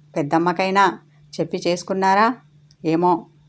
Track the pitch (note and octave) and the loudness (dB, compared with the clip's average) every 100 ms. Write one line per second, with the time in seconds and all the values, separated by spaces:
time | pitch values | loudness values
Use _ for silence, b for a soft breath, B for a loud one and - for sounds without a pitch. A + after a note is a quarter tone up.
0 | _ F3 C#3+ D#3+ F3 F3 F#3+ G3 F#3+ - | _ -8 -2 0 0 -2 0 2 2 0
1 | _ b b - E3 F3+ F3 F3 - F#3+ | _ b b -8 -6 -4 -2 -4 -4 -2
2 | F#3+ G3 A3+ B3 _ _ _ _ D#3+ E3 | 2 2 2 -2 _ _ _ _ -2 0
3 | F3+ E3+ - _ | 0 0 -6 _